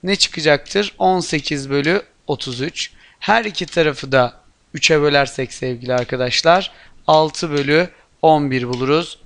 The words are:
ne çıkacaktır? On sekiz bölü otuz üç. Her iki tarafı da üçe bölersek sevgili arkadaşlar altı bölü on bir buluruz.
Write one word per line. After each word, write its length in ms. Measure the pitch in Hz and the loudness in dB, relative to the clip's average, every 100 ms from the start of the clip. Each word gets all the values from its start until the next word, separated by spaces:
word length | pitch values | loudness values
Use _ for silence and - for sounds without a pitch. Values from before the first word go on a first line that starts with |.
ne 140 | 180 196 | -2 0
çıkacaktır? 760 | - - 156 143 - 196 202 - | -2 0 2 2 0 -2 -2 0
On 220 | 190 185 | 0 2
sekiz 500 | 165 156 - 147 135 | 0 -4 -4 -6 -2
bölü 320 | 143 143 190 - _ - | -2 0 -2 -4 _ -8
otuz 340 | 143 - 123 | -6 -6 -6
üç. 300 | 143 - - _ - _ | -6 -6 -10 _ -20 _
Her 260 | - 226 | 0 0
iki 220 | 214 170 170 | 0 -8 -4
tarafı 460 | - 151 135 135 | 0 0 0 0
da 280 | 131 123 - _ _ _ | 2 2 -2 _ _ _
üçe 260 | 151 - 156 | -2 2 4
bölersek 520 | 147 143 139 - 127 | 4 2 0 -4 -8
sevgili 420 | - 127 123 123 | -6 -6 -6 -2
arkadaşlar 760 | 123 123 131 123 120 165 180 190 - - - - | -2 -2 -4 -2 0 4 2 0 -12 -20 -8 2
altı 440 | 156 156 - 170 | 4 4 -2 -4
bölü 380 | 143 139 156 180 _ _ _ | -2 2 2 0 _ _ _
on 280 | 160 156 143 | 2 2 2
bir 180 | 131 120 | -2 -2
buluruz. 500 | 123 131 151 170 - | -4 0 0 -2 -12